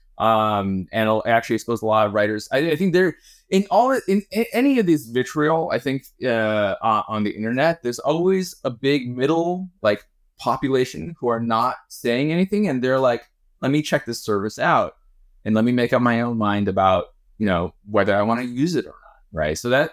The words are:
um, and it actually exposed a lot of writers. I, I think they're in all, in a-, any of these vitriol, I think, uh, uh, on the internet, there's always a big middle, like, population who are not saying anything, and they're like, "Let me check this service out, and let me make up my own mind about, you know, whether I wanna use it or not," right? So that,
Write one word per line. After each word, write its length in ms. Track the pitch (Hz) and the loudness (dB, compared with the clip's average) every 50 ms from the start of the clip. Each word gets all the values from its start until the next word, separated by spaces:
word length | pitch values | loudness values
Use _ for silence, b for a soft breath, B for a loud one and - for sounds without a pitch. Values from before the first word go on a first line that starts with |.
| b b _ | b b _
um, 720 | - 104 113 113 110 107 107 107 101 98 98 95 92 90 - | -2 2 2 4 4 2 2 0 0 0 -2 -2 -4 -4 -4
and 200 | - 110 110 110 | -2 0 0 2
it 120 | 110 107 - | 0 0 0
actually 300 | 117 113 117 - - 117 | 2 0 0 0 0 -4
exposed 260 | 110 - - 117 110 | -4 -2 -4 -4 -2
a 40 | 110 | 0
lot 200 | 107 107 110 107 | 2 2 2 2
of 80 | 104 101 | 2 2
writers. 340 | 104 104 107 107 107 - - | 0 0 0 -2 -4 -6 -4
I, 200 | - 135 156 165 | -2 0 0 0
I 60 | 156 | 0
think 180 | 151 196 185 156 | 0 0 2 2
they're 200 | 180 190 165 - b b b b b b b | 2 2 0 -2 b b b b b b b
in 160 | 185 196 208 - | 0 0 2 2
all, 200 | 180 208 247 262 269 233 - - | 4 4 4 4 2 0 0 0
in 140 | 196 208 - - | 0 0 -2 -2
a-, 160 | - 214 233 - - | -4 -4 -4 -2 0
any 240 | 226 262 285 269 240 | 2 2 2 4 4
of 80 | 202 | 4
these 180 | 170 160 147 - | 4 2 2 0
vitriol, 680 | 113 117 127 123 - - 151 147 151 160 165 160 78 | -2 -2 -2 -2 -2 -2 -2 0 0 0 0 -2 -2
I 100 | 98 120 | -4 -4
think, 240 | - 139 135 135 - - _ - - | -2 -2 -4 -4 -6 -10 _ -6 -4
uh, 520 | 131 113 113 110 107 107 104 104 98 - - | -2 0 0 0 0 0 0 0 0 -2 -2
uh, 220 | - 113 107 104 - - | 0 0 0 0 0 -2
on 160 | 110 107 104 | -4 -2 -2
the 120 | 104 - | -2 -4
internet, 460 | 101 107 113 123 131 151 165 160 - | -4 -6 -4 -2 0 0 0 0 -2
there's 160 | - 120 120 - | -4 -6 -6 -4
always 560 | - 143 156 165 175 190 190 190 185 175 - - - | -2 -2 0 0 2 0 0 0 -2 -6 -8 -8 -8
a 60 | 131 | -8
big 440 | 120 107 135 139 143 143 123 123 123 | -6 -4 -2 0 0 0 -2 -6 -4
middle, 540 | 127 131 143 165 165 165 175 180 185 190 180 - _ | -2 0 0 0 0 0 -2 -4 -6 -8 -12 -8 _
like, 240 | - 104 107 - - _ _ _ _ _ _ - | 0 0 0 -2 -4 _ _ _ _ _ _ -8
population 760 | - 123 123 131 143 131 131 127 127 - - - 160 170 165 - | -4 -4 -2 -2 -2 0 0 0 0 -2 -4 -10 -12 -12 -10 -6
who 80 | 127 | -2
are 140 | 120 117 113 | -2 -2 -2
not 340 | 117 117 113 113 123 127 - - - - | -2 -2 0 0 0 -2 -4 -6 -12 -20
saying 420 | - - - 120 120 123 143 156 | -14 -6 -2 -2 0 0 0 0
anything, 380 | 160 175 190 190 208 202 214 175 | 0 0 0 0 0 0 0 0
and 120 | 135 127 | -2 0
they're 200 | 123 131 131 131 | 0 0 2 2
like, 240 | 135 123 120 - - _ _ _ _ _ _ - | 2 2 0 0 -4 _ _ _ _ _ _ -6
"Let 120 | 127 131 | -2 0
me 100 | 143 151 | 0 0
check 240 | 147 - - 143 - | 0 0 -2 -2 -2
this 160 | - 117 - | -4 -10 -6
service 340 | - 110 104 98 101 107 - | -4 -2 -2 0 -2 -4 -4
out, 360 | - 135 170 156 120 92 80 - _ _ _ _ _ _ _ _ _ - | -2 0 2 2 2 0 -2 -6 _ _ _ _ _ _ _ _ _ -4
and 80 | 107 | 0
let 120 | 110 110 113 | 2 2 2
me 80 | 123 | 2
make 200 | 123 123 120 113 | 2 2 2 2
up 80 | 131 123 | 2 2
my 200 | 123 120 117 117 | 2 2 0 0
own 180 | 120 120 120 113 | -2 -2 -2 -2
mind 300 | 104 104 104 104 101 98 | 0 0 0 0 0 0
about, 380 | 95 98 95 95 92 90 - - _ _ _ _ _ - | 2 4 4 4 4 2 0 -4 _ _ _ _ _ -4
you 80 | 107 | 0
know, 280 | 98 92 85 90 90 - _ _ 104 | 0 0 0 0 -4 -6 _ _ -2
whether 240 | 104 101 98 104 98 | 0 2 2 4 2
I 80 | 104 | 2
wanna 220 | 104 113 117 120 127 | 2 0 0 -2 -4
use 320 | 123 120 127 147 180 170 | -6 -2 -2 0 0 0
it 80 | 127 - | -2 -4
or 60 | - | -4
not," 260 | - - - - - _ _ _ | -10 -20 -20 -20 -20 _ _ _
right? 260 | - 80 76 78 78 - | -6 -4 -2 -2 -2 -4
So 100 | - 120 | -2 0
that, 200 | 123 139 160 - | 2 2 0 0